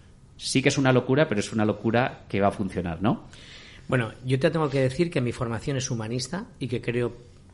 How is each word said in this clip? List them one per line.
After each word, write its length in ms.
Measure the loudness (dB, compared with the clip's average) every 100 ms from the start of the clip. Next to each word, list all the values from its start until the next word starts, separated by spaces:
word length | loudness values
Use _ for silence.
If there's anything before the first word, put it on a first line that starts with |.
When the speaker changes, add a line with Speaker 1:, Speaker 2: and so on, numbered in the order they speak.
| -20 -20 -20 -14
Speaker 1:
sí 240 | -2 2
que 80 | 2
es 80 | 4
una 140 | 4
locura, 340 | 4 4 2 4
pero 120 | 0
es 120 | -2
una 140 | 0 0
locura 600 | 2 2 2 0 -4 -6
que 100 | 2
va 80 | 2
a 40 |
funcionar, 500 | 2 -4 -4 -4 -2
¿no? 240 | 0 0 -6 -20 -20 -20 -20 -20 -2
Speaker 2:
Bueno, 240 | -2 -2 -6 -4
yo 140 | 0
te 120 | 0
tengo 180 | 0 0
que 100 | 2
decir 280 | 0 0 -2
que 120 | 0
mi 100 | -2
formación 460 | -2 -4 -4 -4 -4
es 120 | -4
humanista 560 | -6 -4 -6 -6 -8 -10 -10
y 80 | -6
que 140 | -4
creo 340 | -2 -2 -2 -4 -18 -20 -18